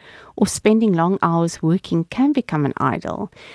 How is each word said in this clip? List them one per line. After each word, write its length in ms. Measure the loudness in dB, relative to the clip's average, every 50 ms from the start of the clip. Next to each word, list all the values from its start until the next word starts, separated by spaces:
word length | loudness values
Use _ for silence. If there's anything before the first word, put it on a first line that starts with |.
| -20 -20 -20 -20 -20 -16 _ -2
or 100 | 0 0
spending 460 | 0 0 2 2 4 4 4 2 2
long 240 | 2 2 0 0 0
hours 400 | 0 0 2 0 0 -2 -2 -2
working 440 | 0 0 0 0 -2 -2 -4 -4 -4
can 260 | -4 -2 0 2 2
become 320 | 2 0 -2 -2 -2 0 0
an 100 | 0 -2 -2
idol. 560 | -2 -2 -2 -4 -6 -6 -6 -8 -8 -10 -12 -18 -20 -20 -20